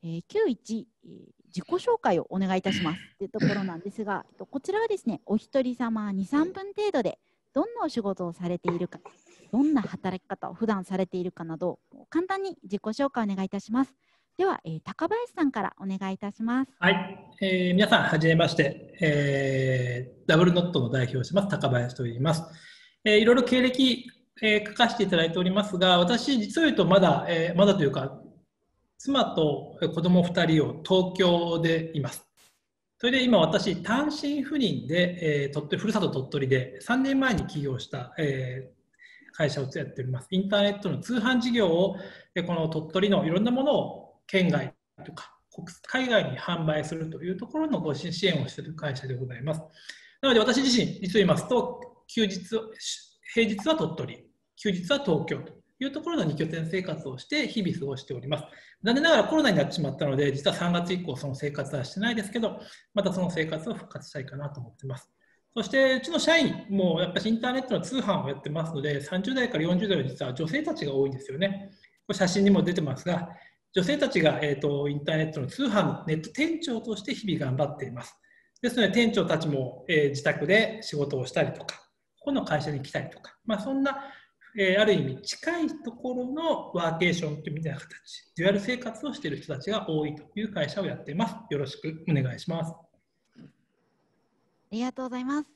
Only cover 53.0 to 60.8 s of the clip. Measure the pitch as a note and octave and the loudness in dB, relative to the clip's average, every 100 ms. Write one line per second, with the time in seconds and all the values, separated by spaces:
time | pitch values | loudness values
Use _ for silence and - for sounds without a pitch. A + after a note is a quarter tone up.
53 | - _ - - A3+ G#3 D#4 D#4 D#3+ - | -14 _ -4 0 2 0 0 0 0 -4
54 | C3+ - - _ _ _ G#3+ F3+ - C#4 | -8 -10 -20 _ _ _ -2 -2 0 0
55 | C#4+ D3+ - C#3 - - _ _ C4+ D#4 | 2 0 0 -6 -8 -18 _ _ -6 -6
56 | E4+ E4 E3 C#3 D#3+ E3 D#3+ F#3+ F3+ D#3 | -4 -2 -2 -2 -4 -4 -4 -4 -4 -8
57 | C#3 C3 - D4 B3+ A#3 F#3 - C#3 C3 | -10 -12 -6 -4 -2 -2 -2 -4 -6 -8
58 | - B2+ C3 D3+ - - - _ G3+ B3+ | -8 -10 -6 -6 -6 -20 -20 _ 0 2
59 | E4 D4 G3+ D#4 C#4 E3+ C3+ - C#3+ C3+ | 4 4 4 4 4 4 2 -2 -4 -2
60 | D3 C3 C#3 C3+ G3+ - F3 F3 | -2 2 0 2 -2 0 0 0